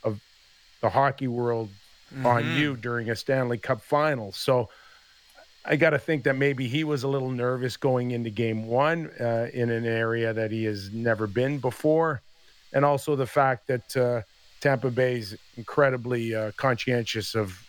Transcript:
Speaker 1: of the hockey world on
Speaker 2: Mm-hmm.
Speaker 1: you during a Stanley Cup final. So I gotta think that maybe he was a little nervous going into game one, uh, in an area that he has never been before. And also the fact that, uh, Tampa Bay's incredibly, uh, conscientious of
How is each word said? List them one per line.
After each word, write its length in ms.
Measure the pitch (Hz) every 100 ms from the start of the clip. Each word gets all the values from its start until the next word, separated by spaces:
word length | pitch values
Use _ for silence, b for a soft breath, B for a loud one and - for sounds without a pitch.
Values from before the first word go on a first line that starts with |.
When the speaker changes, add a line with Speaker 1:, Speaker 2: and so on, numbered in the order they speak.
Speaker 1:
of 160 | 127 104 _ _ _ _ _ _
the 80 | 110
hockey 400 | 123 139 135 135
world 400 | 120 120 117 110 101 - - - 135
on 180 | 123 120
Speaker 2:
Mm-hmm. 120 | 117 127
Speaker 1:
you 180 | 147 127
during 340 | 120 120 113
a 60 | 110
Stanley 420 | - 131 123 120
Cup 240 | - 123
final. 480 | - 147 151 135 104
So 380 | - - 127 110 B B B B B B B - _
I 100 | - 156
gotta 220 | 160 147
think 240 | - 156
that 140 | 123 131
maybe 320 | 139 135 127
he 160 | 143
was 180 | 151 147
a 60 | 131
little 220 | 139 131
nervous 440 | 127 123 127 127 -
going 360 | 139 127 123
into 180 | 120 117
game 360 | 104 113 110 110
one, 440 | 120 147 170 160 -
uh, 280 | 120 117 120
in 160 | 127 117
an 140 | 117
area 480 | 117 113 113 117 113
that 180 | 110 110
he 120 | 110
has 260 | 110 104 98
never 340 | 110 117 107 107
been 320 | 98 131 143
before. 640 | 123 - 151 160 165 135 - b b b b
And 100 | 135
also 300 | 143 143 - 143
the 100 | 127
fact 400 | 147 135 123 -
that, 280 | 123 - 131
uh, 260 | 123 120 - _ - -
Tampa 300 | 143 135 131
Bay's 460 | 120 127 123 101 107 - -
incredibly, 760 | 113 - 139 127 120 123 113
uh, 180 | 110 110 -
conscientious 760 | 135 120 - 123 113 110 101
of 240 | 113 101 90